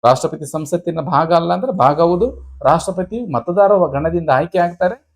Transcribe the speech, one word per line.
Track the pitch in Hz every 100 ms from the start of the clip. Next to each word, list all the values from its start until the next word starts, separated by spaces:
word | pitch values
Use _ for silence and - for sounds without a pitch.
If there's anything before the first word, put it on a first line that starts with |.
| 117
ರಾಷ್ಟ್ರಪತಿ | 131 160 156 147
ಸಂಸತ್ತಿನ | 156 151 170 170 165
ಭಾಗ | 151 - 165
ಅಲ್ಲ | 170 170
ಅಂದ್ರೆ | 175 254
ಭಾಗ | 185 127 147
ಹೌದು. | 170 180 233 - - -
ರಾಷ್ಟ್ರಪತಿ | 135 160 - 180 180 226 233
ಮತದಾರ | 127 117 180 196 202
ಗಣದಿಂದ | 165 139 160 170 156
ಆಯ್ಕೆ | 131 170 185
ಆಗ್ತಾರೆ | 175 175 180 240 _